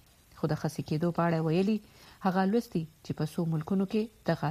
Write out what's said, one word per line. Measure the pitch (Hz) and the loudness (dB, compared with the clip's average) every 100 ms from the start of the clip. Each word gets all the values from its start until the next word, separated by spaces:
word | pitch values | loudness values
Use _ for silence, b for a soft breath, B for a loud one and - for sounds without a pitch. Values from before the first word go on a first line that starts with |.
| - _ _ - | -20 _ _ -4
خو | 160 | -2
د | 156 | 0
خسي | 156 - | -2 -4
کېدو | - 151 170 165 | -4 -2 0 2
په | 170 | 2
اړه | 165 160 | 2 2
ویلي، | 165 196 214 B B B B | 2 2 0 B B B B
هغه | 196 180 190 | 0 2 2
لوستي | 226 - 175 160 - - | 2 0 -4 -6 -8 -8
چې | 151 | -4
په | 151 | -4
څو | - 170 | -2 -2
ملکونو | 160 151 196 190 | -2 0 0 0
کې | 214 226 - - | -2 -4 -4 -2
دغه | 165 151 | -2 -2